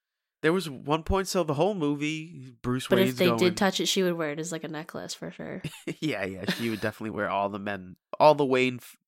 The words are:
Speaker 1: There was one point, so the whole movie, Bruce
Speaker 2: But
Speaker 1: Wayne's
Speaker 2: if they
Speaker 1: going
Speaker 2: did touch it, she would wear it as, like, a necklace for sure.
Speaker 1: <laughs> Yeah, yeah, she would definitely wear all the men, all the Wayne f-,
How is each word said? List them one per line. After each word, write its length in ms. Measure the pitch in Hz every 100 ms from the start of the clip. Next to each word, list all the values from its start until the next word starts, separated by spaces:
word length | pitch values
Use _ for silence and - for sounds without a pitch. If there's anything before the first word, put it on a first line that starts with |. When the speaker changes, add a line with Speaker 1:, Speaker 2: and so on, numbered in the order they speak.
| _ _ _ _
Speaker 1:
There 100 | 156
was 160 | 185 160
one 340 | 120 135 156
point, 240 | 156 190 190
so 140 | 190
the 120 | 160
whole 200 | 139 185
movie, 800 | 202 147 147 151 156 165 156 127 120
Bruce 240 | 123 127 -
Speaker 2:
But 120 | 190
Speaker 1:
Wayne's 140 | 131
Speaker 2:
if 40 | 123
they 80 |
Speaker 1:
going 140 | - 117
Speaker 2:
did 180 | 180 180
touch 240 | 196 190
it, 80 | 170
she 140 | 196
would 100 | 180
wear 180 | 170 151
it 60 | 151
as, 140 | 165
like, 120 | 160
a 40 | 151
necklace 460 | 151 - - 175
for 160 | - 165
sure. 320 | - 160 - 151 -
Speaker 1:
<laughs> 200 | - -
Yeah, 240 | 156 104 95
yeah, 180 | 92 98
she 160 | - 117
would 120 | 104
definitely 340 | 110 - 110 104
wear 120 | 98
all 180 | 98 101
the 100 | 101
men, 380 | 101 98 92 - _ -
all 140 | 151
the 100 | 147
Wayne 320 | 135 127 127 123
f-, 200 | - -